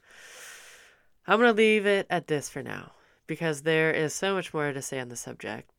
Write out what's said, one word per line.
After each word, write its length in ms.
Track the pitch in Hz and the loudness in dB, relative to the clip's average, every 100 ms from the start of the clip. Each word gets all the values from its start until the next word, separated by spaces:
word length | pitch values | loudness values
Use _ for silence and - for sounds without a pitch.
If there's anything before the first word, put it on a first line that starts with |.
| _ - - - - - - - - _ _ _ - | _ -20 -20 -20 -18 -20 -20 -20 -20 _ _ _ 0
I'm 120 | 208 | 4
gonna 140 | 240 | 6
leave 320 | 214 220 214 202 | 6 6 4 4
it 220 | 202 - | 2 0
at 180 | 175 - | -4 -2
this 220 | 151 - | -4 -4
for 140 | 143 | -10
now, 300 | 120 101 - - _ _ - | -10 -12 -14 -20 _ _ -12
because 340 | 156 165 143 | -4 -4 -2
there 300 | 151 160 160 | 2 4 4
is 240 | 151 151 - | 2 0 -2
so 180 | 190 | -2
much 200 | 196 165 | -2 -2
more 180 | 156 147 | -4 -4
to 100 | 135 | -4
say 180 | - 135 | -6 -8
on 100 | 123 | -8
the 60 | 120 | -10
subject, 540 | - 120 104 110 - | -12 -10 -10 -10 -12